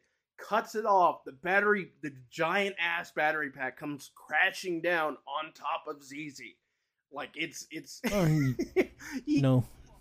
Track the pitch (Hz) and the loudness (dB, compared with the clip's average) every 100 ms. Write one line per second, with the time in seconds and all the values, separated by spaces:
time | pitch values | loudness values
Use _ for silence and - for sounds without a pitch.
0 | _ _ _ - - 214 220 220 220 196 | _ _ _ -20 -2 0 0 -2 4 6
1 | 170 147 - 131 175 196 208 208 156 _ | 6 4 -8 -8 0 4 4 2 -2 _
2 | 147 131 127 160 165 196 196 190 170 170 | -12 -12 -10 -2 0 0 0 -2 -2 -2
3 | 170 - 151 156 143 139 131 - 151 143 | -4 0 0 0 -4 -6 -8 -6 -8 -10
4 | - - - 156 185 185 185 165 170 175 | -12 -20 -2 2 2 0 -4 -2 0 0
5 | 156 127 - 143 160 - 147 160 151 147 | 0 -4 -8 -8 -8 -10 -6 -6 -8 -14
6 | 135 139 156 131 117 - _ _ _ _ | -14 -12 -12 -14 -20 -20 _ _ _ _
7 | _ 135 135 147 160 - - 160 - - | _ -12 -10 -8 -8 -10 -14 -14 -14 -8
8 | 233 202 165 156 135 120 254 - - - | -2 2 4 4 2 -2 -2 0 0 -4
9 | - 277 294 285 135 127 - - - - | -12 -8 -2 2 4 4 2 -8 -20 -20